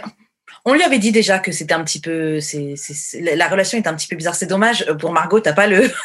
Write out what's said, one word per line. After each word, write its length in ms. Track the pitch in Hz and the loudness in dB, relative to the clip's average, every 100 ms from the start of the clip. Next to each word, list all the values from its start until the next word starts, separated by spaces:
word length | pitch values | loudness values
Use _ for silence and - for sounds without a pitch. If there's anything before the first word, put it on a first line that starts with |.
| - - _ _ _ - - | -4 -18 _ _ _ -8 2
on 80 | |
lui 100 | 294 | 4
avait 160 | 349 262 | 4 4
dit 120 | 214 | 4
déjà 280 | 220 202 190 | 4 4 2
que 120 | 190 | 0
c'était 220 | 175 156 | -6 -2
un 100 | 165 | -2
petit 160 | 160 151 | -2 -6
peu, 400 | 165 160 160 156 | -6 -4 -2 -4
c'est, 360 | 147 147 143 143 | -4 -8 -8 -10
c'est, 160 | - | -12
c'est, 280 | 147 - - | -12 -12 -6
la, 140 | 170 156 | -2 0
la 120 | 165 | 2
relation 280 | 190 190 233 | 2 0 0
était 80 | 190 | -2
un 60 | 156 | -4
petit 120 | - | -8
peu 80 | 165 | -6
bizarre. 200 | 165 170 | -4 -4
C'est 100 | 175 | -2
dommage, 400 | 190 226 226 - | 2 2 2 -2
euh, 60 | |
pour 180 | 151 165 | -2 -2
Margot, 280 | 170 170 214 | -2 2 2
t'as 140 | 190 | 2
pas 140 | 151 208 | 2 4
le, 220 | 190 262 - | 4 4 2